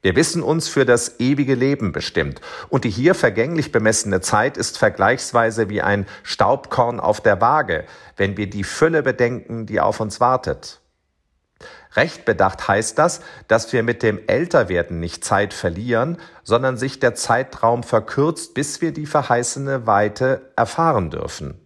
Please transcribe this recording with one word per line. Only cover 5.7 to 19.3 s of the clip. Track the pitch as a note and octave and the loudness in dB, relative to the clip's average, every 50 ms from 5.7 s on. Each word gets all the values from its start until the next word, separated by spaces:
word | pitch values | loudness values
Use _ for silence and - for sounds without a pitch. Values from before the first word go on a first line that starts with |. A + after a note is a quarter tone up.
wie | G#2 G#2 | -2 -2
ein | - F#2 G2+ G2+ G2 - - - - | 0 0 0 0 -2 -4 -10 -18 -10
Staubkorn | - - - G#2 G2 C3 C#3 - - - - B2 A#2 A#2+ A2 | -10 -2 0 2 2 2 0 -2 -6 0 0 0 0 0 -2
auf | - E2+ G#2+ - - | 0 0 0 2 4
der | A2+ G2+ F2+ | 2 2 4
Waage, | A#2 A#2 C#3+ D#3 C#3+ G2 E2+ D#2 D2+ - - - - - _ - | 4 4 4 2 2 0 -2 -4 -4 -8 -18 -20 -20 -20 _ -2
wenn | G2+ G2 G2+ | -2 -2 -2
wir | G2 G#2 F#2+ | -4 -6 -6
die | G2+ G#2 F#2+ | -4 -8 -8
Fülle | - - - D#3 D#3+ E3 D#3 C3 | -6 0 2 2 4 4 2 2
bedenken, | C3 A#2+ G#2+ B2 A#2+ B2 A2+ - - A2+ A2+ A2+ | 0 2 2 0 0 0 -4 -10 -10 -10 -10 -8
die | G#2+ A2 G#2 | -4 -2 0
auf | - G#2 G#2+ - | 0 0 0 -2
uns | A2 G#2+ - - | -4 -6 -2 0
wartet. | A#2+ B2 C3 B2+ - - C#2+ - - - - _ _ _ _ _ _ _ _ _ _ _ _ _ _ _ _ _ - - - - - _ - | 2 2 2 2 0 -4 -6 -6 -8 -20 -20 _ _ _ _ _ _ _ _ _ _ _ _ _ _ _ _ _ -20 -20 -20 -20 -20 _ 0
Recht | - C3 E3+ - - - | 0 0 0 -2 -6 -2
bedacht | - G#2+ E2+ G2+ F#2+ - - - - | 0 2 4 2 2 2 -2 -2 0
heißt | G2 G#2 A2 - - - | 0 0 0 -2 0 2
das, | D3+ F3 - - - - - - - _ | 2 2 2 -4 -14 -20 -20 -20 -2 _
dass | A2 A2+ - - - | 0 0 0 0 -2
wir | B2 A2+ | 0 0
mit | A#2 A#2+ - - | 0 -2 0 0
dem | A2 G2+ - - | 0 0 0 -2
Älterwerden | - - B2+ E3+ F3 - D3+ A#2 E2+ F#2+ F2 E2+ - F2 E2 | 0 0 0 0 2 2 2 2 2 0 -2 -2 -2 -4 -6
nicht | E2 E2+ - - - | -6 -6 -8 -8 -4
Zeit | - G#2+ G2 G#2 G2+ - | -2 0 0 0 -2 -4
verlieren, | - - F#2 E2+ F#2 A2 B2 A#2+ A2+ B2 D#3 E3+ E3+ - - - - _ | -4 -4 -4 -4 -4 -4 -2 0 0 0 0 -4 -8 -12 -20 -20 -20 _
sondern | - G#2 - C3+ C3 B2+ | 0 0 2 2 0 -2
sich | A2+ B2+ C3+ C3+ - | -2 -6 -6 -4 0
der | - B2 A#2+ | 0 0 0
Zeitraum | - - - A#2 A#2+ C3 - - - - A2+ A#2+ A#2+ A#2 | -2 -2 0 0 0 0 -4 -6 0 0 2 2 0 -2
verkürzt, | - - A2+ G#2+ - - - C#3 D#3+ E3 - - - _ | 0 0 0 0 0 -2 0 0 0 0 -4 -10 -8 _
bis | - C#3+ C#3+ - - - | -6 -6 -6 -6 -4 -4
wir | D#3+ D3 | -4 -4
die | D3+ D3+ | -6 -10
verheißene | D3 - D3+ C3+ - | -2 0 0 2 2